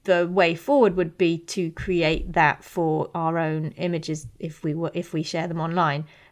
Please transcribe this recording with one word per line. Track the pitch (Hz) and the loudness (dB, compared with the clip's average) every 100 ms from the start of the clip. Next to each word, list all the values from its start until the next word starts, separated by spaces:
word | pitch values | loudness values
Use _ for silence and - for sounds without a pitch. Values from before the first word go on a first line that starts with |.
the | - 175 175 | 0 2 2
way | 180 170 165 | 2 2 2
forward | - 285 214 180 | 2 4 4 4
would | 170 - | -2 0
be | 175 165 | 0 0
to | - 196 165 | -4 -4 -4
create | - - 175 160 165 - | -4 -2 0 2 0 0
that | 170 151 - | 2 4 2
for | - 185 160 156 - 170 | -4 -2 0 0 -2 -2
our | 160 165 | -2 0
own | 160 156 156 - | 0 -2 -4 -4
images | 175 170 160 151 - - | -4 -2 -4 -8 -10 -12
if | 160 151 | -12 -6
we | 156 | -4
were, | 156 165 | -2 -4
if | 175 175 | -4 -4
we | 160 | -4
share | - 170 165 | -4 -4 -4
them | 165 | -4
online. | 165 175 160 143 156 - _ | -2 2 2 0 -6 -14 _